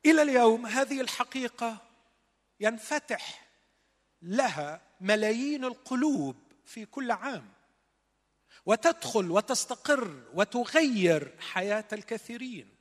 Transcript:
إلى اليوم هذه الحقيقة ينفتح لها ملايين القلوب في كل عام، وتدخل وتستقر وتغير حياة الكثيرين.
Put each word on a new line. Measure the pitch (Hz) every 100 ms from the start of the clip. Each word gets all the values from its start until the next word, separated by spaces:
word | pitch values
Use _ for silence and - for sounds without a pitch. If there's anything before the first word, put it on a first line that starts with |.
| 302
إلى | 320
اليوم | 302 254 233 226 233
هذه | 240 269 269
الحقيقة | 254 - 247 262 240 - 233 214 - _ _ _ _ _ _ _
ينفتح | 214 226 - 302 - 214 - - _ _ _ _ _ _ _ _
لها | 170 220 247 151 147 160 _ _
ملايين | 185 214 214 233 277 294 254
القلوب | 240 - 254 302 247 139 123 _ _ -
في | 233 208
كل | - 254
عام، | 208 254 208 107 _ _ _ _ _ _ _ _ _ _ - -
وتدخل | 226 330 330 - 226 180
وتستقر | 185 214 247 - 247 - 285 208 139 -
وتغير | 160 208 247 240 311 302 220 175 156 139 -
حياة | - 190 196 214 214
الكثيرين. | 208 - 220 - 233 254 202 101 _